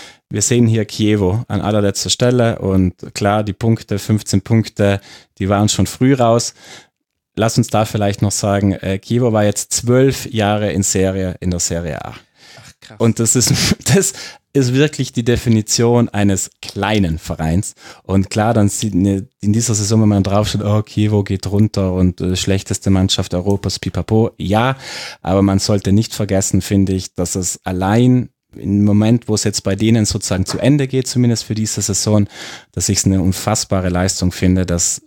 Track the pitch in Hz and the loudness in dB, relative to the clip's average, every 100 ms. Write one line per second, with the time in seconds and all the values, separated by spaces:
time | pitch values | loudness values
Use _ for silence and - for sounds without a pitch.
0 | - - - 110 - 120 117 110 104 - | -20 -20 -10 -4 0 2 2 2 -2 -2
1 | 107 107 92 104 120 101 98 107 101 98 | 0 2 2 0 -2 -4 0 0 0 -2
2 | - - 123 123 117 110 95 95 90 - | -4 0 2 2 0 0 0 2 2 -2
3 | - - 101 107 104 95 117 113 - 101 | -10 -4 0 0 -2 -2 0 0 -2 -6
4 | - 107 - 101 - 113 107 - 101 98 | -2 -2 0 -2 0 0 0 0 0 0
5 | - - _ - 98 101 104 - 95 - | -4 -20 _ -6 0 2 2 0 -2 2
6 | 127 139 120 117 - - - - - _ | 2 4 4 2 0 -10 -20 -20 -20 _
7 | _ _ _ - 110 - 113 107 107 110 | _ _ _ -2 0 0 0 0 0 0
8 | 101 101 104 - 104 101 101 95 - 95 | -2 0 -2 0 0 2 2 0 -2 -6
9 | - 117 123 110 104 104 - - 117 127 | -2 0 2 2 2 0 -4 -4 0 4
10 | 135 127 - 107 101 104 104 82 98 98 | 4 0 -4 -2 0 0 0 -2 0 0
11 | 95 95 92 87 92 87 - 85 85 62 | 0 0 -4 -4 -4 -4 -4 -6 -6 -8
12 | 50 - - _ - - - - - 110 | -10 -16 -20 _ -20 -20 -20 -20 -14 -2
13 | 117 107 113 127 - - - - - 180 | 0 2 0 0 2 2 0 -2 2 2
14 | 190 - - - _ 143 127 127 147 - | 2 -4 -14 -20 _ 0 2 2 2 0
15 | 131 - 120 120 - 110 104 - 117 120 | -6 -4 0 0 2 0 0 0 2 2
16 | 117 101 101 95 - _ - - 98 107 | 2 0 0 0 -4 _ -12 -4 0 2
17 | 92 80 - 82 80 85 - - - - | 0 -2 -6 -6 -2 -2 -2 -8 -20 -16
18 | - 95 98 113 107 113 101 - 110 95 | -2 -2 0 0 0 2 0 0 -2 0
19 | 98 98 - _ 101 107 113 104 101 110 | 0 0 -4 _ -2 0 0 -2 0 2
20 | 107 101 95 98 104 - 101 104 104 - | 4 4 2 0 0 -2 0 0 0 -2
21 | 107 107 98 95 - 101 107 - 95 92 | 0 0 0 -4 -2 0 0 0 -2 2
22 | 92 90 90 92 - 98 - 98 - 98 | 0 0 -2 -2 0 -2 -2 -4 0 2
23 | 92 98 90 90 90 98 98 - - 92 | 2 0 -2 -4 -2 -2 -2 -6 -6 -6
24 | 87 110 113 - 85 104 123 135 - - | 0 2 0 -2 -2 0 0 -2 -8 -14
25 | - - - 98 98 98 - 101 - 98 | -14 -8 0 2 4 2 2 0 2 2
26 | 110 - 104 95 - 98 - 101 95 95 | 0 -4 -2 -2 0 -2 0 0 2 -2
27 | 90 - 90 98 87 - - 92 95 110 | -4 -6 -4 -4 -6 -8 -6 -2 0 4
28 | 123 127 117 _ _ - 53 101 104 104 | 4 4 0 _ _ -10 -2 2 4 4
29 | 107 117 - 107 107 98 - 98 107 117 | 4 2 0 -2 -2 -4 -4 0 2 2
30 | 104 107 - 92 92 85 113 147 131 131 | 0 -2 -4 -4 -2 -2 2 2 0 -2
31 | 127 127 123 113 - 107 107 - 98 98 | -2 0 0 0 -4 -4 -4 -4 -4 -2
32 | - 107 104 - - - - - - 98 | 0 2 0 -4 -18 -18 -12 -6 -2 0
33 | - 95 90 90 - 107 - 98 92 90 | 2 2 2 0 -2 -2 0 -2 0 0
34 | 95 - 92 - 92 92 90 85 - - | 0 0 -2 0 2 2 0 -2 -2 -6